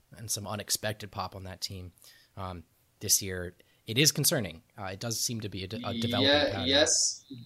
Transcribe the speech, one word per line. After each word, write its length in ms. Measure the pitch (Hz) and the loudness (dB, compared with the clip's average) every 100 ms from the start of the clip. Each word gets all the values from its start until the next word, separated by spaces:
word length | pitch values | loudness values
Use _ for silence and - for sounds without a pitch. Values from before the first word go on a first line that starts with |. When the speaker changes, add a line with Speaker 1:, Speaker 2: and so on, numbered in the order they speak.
| - - | -14 -12
Speaker 1:
and 120 | 113 | -6
some 200 | - 101 | -4 -4
unexpected 640 | 104 - - 110 107 104 | -6 -2 -2 -2 -4 -6
pop 240 | 101 92 95 | -6 -6 -8
on 80 | |
that 160 | 95 90 | -12 -8
team. 320 | - 95 90 - - - _ - | -8 -8 -14 -16 -20 -20 _ -10
Um, 280 | 92 87 - _ _ _ | -8 -8 -12 _ _ _
this 240 | 101 - | 2 2
year, 320 | 98 92 90 - _ _ - | 2 -4 -6 -10 _ _ -2
it 120 | 113 | 4
is 120 | 151 | 6
concerning. 520 | - 139 151 92 80 - - | 6 4 2 0 -6 -16 -12
Uh, 100 | 98 | -8
it 120 | 95 | -6
does 220 | 120 110 | -4 -2
seem 220 | - 117 | -2 -2
to 60 | 107 | -6
be 140 | 95 | -6
a 60 | 95 | -6
de-, 80 | 110 | -6
a 180 | 120 | -4
developing 280 | - 120 123 139 | -2 0 2 4
Speaker 2:
Yeah, 220 | 147 143 | 4 4
Speaker 1:
pattern. 160 | - 127 | 0 2
Speaker 2:
yes, 580 | 139 160 - - - - 123 | 4 4 4 2 -2 -10 -16